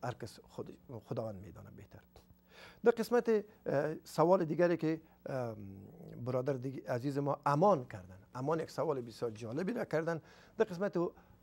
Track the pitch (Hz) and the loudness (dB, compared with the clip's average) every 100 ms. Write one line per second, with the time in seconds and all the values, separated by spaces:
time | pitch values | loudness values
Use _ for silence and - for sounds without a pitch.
0 | 123 120 113 - - - - - - 120 | -8 -8 -10 -14 -16 -12 -12 -14 -16 -16
1 | - 123 113 98 90 82 98 - - - | -8 -6 -6 -8 -14 -18 -20 -20 -20 -20
2 | - - - _ _ - - - 214 233 | -20 -20 -20 _ _ -20 -20 0 4 4
3 | 220 240 233 214 202 - - 139 151 160 | 4 2 4 2 0 -8 -2 0 0 -4
4 | - - 160 190 165 156 175 170 156 160 | -2 4 6 6 4 4 4 4 0 -2
5 | - _ - 139 120 107 101 98 101 - | -6 _ -6 -4 -4 -6 -12 -14 -16 -18
6 | - 110 123 127 131 135 131 131 - 123 | -16 -10 -2 0 0 -2 -4 -8 -4 -2
7 | 131 139 143 143 - 143 202 175 123 104 | -2 -2 0 0 2 6 6 4 0 -12
8 | 90 92 - 123 131 165 - - 156 135 | -14 -20 -14 -6 -2 -2 -2 -2 -2 -2
9 | 120 107 120 107 117 131 185 240 202 156 | -6 -6 -6 -6 -6 -4 -2 -2 -2 -2
10 | 160 165 - - - - 220 170 202 175 | -2 -4 -8 -20 -8 -2 -2 0 -2 0
11 | 175 - - - | -2 -4 -16 -12